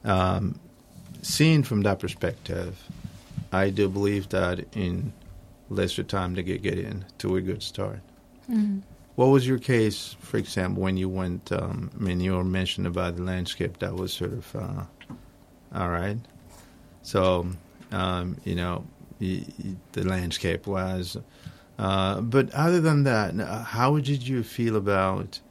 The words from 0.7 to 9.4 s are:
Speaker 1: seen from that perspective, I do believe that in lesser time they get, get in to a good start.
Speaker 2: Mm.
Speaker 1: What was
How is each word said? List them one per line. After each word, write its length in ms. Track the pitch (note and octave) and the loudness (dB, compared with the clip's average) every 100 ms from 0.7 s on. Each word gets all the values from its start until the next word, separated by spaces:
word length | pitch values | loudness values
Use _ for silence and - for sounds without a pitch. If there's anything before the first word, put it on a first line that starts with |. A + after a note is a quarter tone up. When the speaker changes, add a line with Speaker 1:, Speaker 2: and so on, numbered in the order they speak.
| - - - - - | -20 -20 -20 -18 -12
Speaker 1:
seen 420 | - - D#3 D#3 | -6 4 6 6
from 180 | - G#2 | 4 2
that 160 | G2+ F#2+ | 4 2
perspective, 760 | F#2 - F2 - - F2 F2+ F#2+ - - - - - - - | -4 -4 -4 -4 -6 -6 -6 -10 -14 -14 -14 -16 -12 -10 -2
I 180 | F#2 G2 | 2 2
do 200 | G2 G2 | 2 2
believe 400 | G2 G2+ G2+ F#2+ | 2 0 0 0
that 360 | F#2+ F2+ F2+ - | 0 0 -2 -6
in 400 | A2 F#2 F2+ A2 - - - - - - | -4 -2 -2 -4 -8 -18 -20 -20 -20 -6
lesser 340 | G2 F2+ - | 0 0 -2
time 300 | F#2+ G2 F2+ | -2 -2 -2
they 80 | F#2 | -2
get, 200 | F2+ F#2 | -4 -2
get 160 | G2 F#2 | -2 -2
in 260 | G2 G2 F#2+ - | -4 -8 -10 -6
to 160 | G2+ | -2
a 60 | F#2 | 0
good 200 | F#2 F#2 | -2 -6
start. 360 | - - G2 G2+ - - - - - | -8 -6 -8 -8 -16 -20 -20 -20 -2
Speaker 2:
Mm. 320 | A3+ G#3 G3 - - - | 0 0 -2 -6 -20 -10
Speaker 1:
What 120 | - C3 | 4 6
was 200 | C#3 | 6